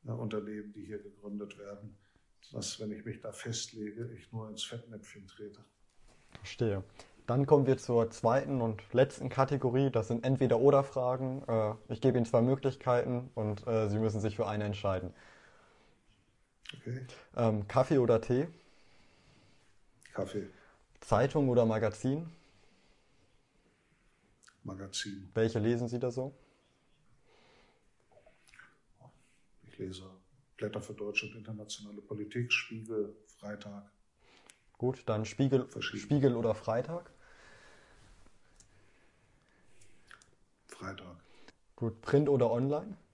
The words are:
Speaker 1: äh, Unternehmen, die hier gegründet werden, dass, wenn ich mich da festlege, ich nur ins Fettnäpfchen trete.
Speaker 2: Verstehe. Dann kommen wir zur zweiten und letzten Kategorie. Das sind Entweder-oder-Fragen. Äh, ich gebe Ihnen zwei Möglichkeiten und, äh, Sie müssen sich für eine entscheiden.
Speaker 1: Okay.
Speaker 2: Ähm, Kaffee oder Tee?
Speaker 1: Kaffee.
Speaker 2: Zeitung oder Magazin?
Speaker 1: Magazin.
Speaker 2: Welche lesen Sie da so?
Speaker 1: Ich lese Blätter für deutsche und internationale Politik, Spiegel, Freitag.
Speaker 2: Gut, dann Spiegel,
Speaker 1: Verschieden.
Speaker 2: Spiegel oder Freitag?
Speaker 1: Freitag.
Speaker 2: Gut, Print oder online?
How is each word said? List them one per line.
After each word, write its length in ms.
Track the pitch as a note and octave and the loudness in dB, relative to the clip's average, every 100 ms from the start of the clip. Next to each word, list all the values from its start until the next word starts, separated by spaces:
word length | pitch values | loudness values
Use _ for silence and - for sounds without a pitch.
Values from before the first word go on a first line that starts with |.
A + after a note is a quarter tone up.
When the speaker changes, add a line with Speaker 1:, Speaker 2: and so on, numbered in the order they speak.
| B2 | -6
Speaker 1:
äh, 40 | |
Unternehmen, 600 | A2+ A#2 G#2+ G2+ G#2+ G#2 | -6 -4 -4 -6 -10 -12
die 120 | G#2 | -14
hier 180 | F#2+ G#2 | -12 -12
gegründet 560 | G2+ - G2+ G#2 G2+ G2+ | -14 -16 -12 -10 -10 -12
werden, 380 | G2+ G2+ G#2+ - _ _ _ _ - | -14 -14 -16 -20 _ _ _ _ -16
dass, 280 | A#2+ - - | -10 -10 -8
wenn 100 | A2 | -10
ich 140 | G#2 | -10
mich 160 | A2+ - | -10 -10
da 120 | A2+ | -12
festlege, 760 | - A#2+ A#2 - A2+ G#2+ G#2 A#2 | -10 -8 -6 -8 -8 -10 -8 -12
ich 200 | - - | -12 -12
nur 160 | A#2 A2 | -12 -10
ins 160 | G#2+ | -10
Fettnäpfchen 640 | - A#2 A#2 G#2+ - G#2+ F#2 | -10 -10 -12 -18 -18 -20 -20
trete. 340 | - G#2 G2+ - _ _ _ - - - | -16 -16 -16 -20 _ _ _ -20 -20 -20
Speaker 2:
Verstehe. 500 | - - - A#2 G2 F#2 - - - - | -18 -16 -2 0 0 -4 -16 -20 -20 -2
Dann 200 | B2 C#3 | 2 6
kommen 200 | D3 C3 | 6 6
wir 100 | C3 | 2
zur 340 | - A#2+ A2+ | 4 2 2
zweiten 500 | - A#2 B2+ C#3+ C3+ | 2 4 4 2 -2
und 220 | A#2 G#2+ - | 0 -2 -2
letzten 360 | A#2+ C3+ - B2+ | 4 4 2 -6
Kategorie. 640 | - C3+ C#3 B2+ B2 C#3 | 0 2 2 2 2 2
Das 180 | B2 G#2+ | 2 0
sind 160 | A#2 | 0
Entweder-oder-Fragen. 1160 | B2+ C3 C3 A#2 C3+ C#3 C#3 - B2+ B2+ C3 C3 - | 0 2 4 6 8 8 4 0 0 0 -2 -6 -2
Äh, 280 | A2+ G#2+ A2 - | 0 0 -2 -8
ich 120 | A#2 | 2
gebe 180 | C3+ B2 | 4 4
Ihnen 80 | A#2 | 4
zwei 140 | A#2+ | 4
Möglichkeiten 880 | A#2+ C3+ C3+ C3 - B2 B2 B2 B2+ | 6 4 0 -2 2 2 2 -2 -6
und, 320 | - G#2+ G#2 - | -4 -4 -4 0
äh, 220 | A2+ A2 | 2 2
Sie 100 | G2+ | 2
müssen 220 | A2 G#2+ | 2 2
sich 160 | G#2+ G2+ | -2 0
für 100 | G2+ | -2
eine 180 | G#2 | 0
entscheiden. 480 | G#2 G2+ G2+ F#2+ F2+ - - - - - - _ _ _ _ _ _ _ _ _ - - | -2 -2 0 0 -4 -12 -20 -20 -20 -20 -20 _ _ _ _ _ _ _ _ _ -20 -16
Speaker 1:
Okay. 280 | - B2 C3 - - - | -10 -10 -10 -18 -14 0
Speaker 2:
Ähm, 320 | A#2 G#2+ G2+ | 2 2 0
Kaffee 300 | B2+ B2+ C#3+ | 2 4 4
oder 220 | A#2+ A2+ | 6 4
Tee? 280 | - B2 E3 - - - - - - _ - - - - _ - _ _ - | 4 0 0 -6 -20 -20 -20 -20 -20 _ -20 -20 -20 -20 _ -20 _ _ -16
Speaker 1:
Kaffee. 360 | - G2 G#2+ F#2 - - - _ _ | -8 -6 -6 -10 -16 -20 -20 _ _
Speaker 2:
Zeitung 480 | - G#2+ C3+ D#3 C#3 | 0 2 4 2 2
oder 180 | A#2+ A2+ | 4 4
Magazin? 640 | G#2+ A2 G2+ C3 C#3+ E3 - _ _ _ _ _ _ _ _ _ _ _ _ _ _ _ _ _ _ _ _ - _ | 4 0 0 -2 -2 -4 -14 _ _ _ _ _ _ _ _ _ _ _ _ _ _ _ _ _ _ _ _ -20 _
Speaker 1:
Magazin. 680 | - F#2+ G2 - G#2 G2 F#2+ | -14 -12 -10 -8 -8 -10 -8
Speaker 2:
Welche 240 | - A2+ A2+ | 0 2 2
lesen 300 | G#2+ A#2 A#2+ | 2 2 0
Sie 100 | A#2+ | -2
da 120 | B2 | -4
so? 220 | A#2+ C3 - _ _ _ _ _ _ _ _ _ _ _ - _ _ _ _ _ - - _ _ - - _ _ _ - _ _ _ _ - | -4 -6 -8 _ _ _ _ _ _ _ _ _ _ _ -20 _ _ _ _ _ -20 -20 _ _ -20 -20 _ _ _ -20 _ _ _ _ -20
Speaker 1:
Ich 140 | - - | -20 -10
lese 260 | F#2+ F#2 F#2+ - _ _ _ - | -10 -10 -14 -20 _ _ _ -8
Blätter 240 | G#2+ G#2+ | -6 -6
für 140 | - | -8
deutsche 320 | G#2 G#2 G#2 G#2+ | -8 -4 -4 -6
und 100 | A#2 | -14
internationale 680 | G#2+ G#2+ G#2+ - G#2 G2+ | -12 -12 -12 -14 -12 -16
Politik, 500 | - G#2+ G#2 B2 A#2+ | -12 -10 -8 -6 -2
Spiegel, 640 | - - A2+ A2 A2 G#2 G#2+ _ | -2 -4 -10 -6 -4 -4 -6 _
Freitag. 640 | - G#2 G#2 G#2 G2+ G2+ _ _ _ _ - - - _ _ | -16 -12 -12 -12 -16 -18 _ _ _ _ -20 -20 -20 _ _
Speaker 2:
Gut, 240 | B2+ B2+ - | -4 -4 -4
dann 180 | G#2+ | -4
Spiegel, 420 | G#2+ - C#3 C3 B2+ | -4 0 4 4 2
Speaker 1:
Verschieden. 340 | - - G#2 | -6 -6 -6
Speaker 2:
Spiegel 360 | - D3 C3+ A#2+ | 0 4 4 4
oder 180 | A2+ | 0
Freitag? 560 | G#2+ - A2+ C3+ E3+ F3+ - - - - - - - - - - - - - - _ - - - _ _ _ _ _ _ _ - - - - - - - _ _ _ _ | 0 0 -2 -2 -8 -10 -20 -20 -20 -20 -20 -20 -20 -20 -20 -20 -20 -20 -20 -20 _ -20 -20 -20 _ _ _ _ _ _ _ -20 -20 -20 -20 -20 -20 -20 _ _ _ _
Speaker 1:
Freitag. 500 | - F#2+ F#2+ F2+ F2 - - - - _ - | -12 -12 -12 -14 -20 -20 -20 -20 -20 _ -6
Speaker 2:
Gut, 240 | A#2 - | -6 -4
Print 280 | - C#3+ D3 | 2 4 6
oder 220 | C#3 A#2+ | 6 4
online? 460 | A#2+ C3 D3 G3+ G3 _ | 2 2 0 -4 -14 _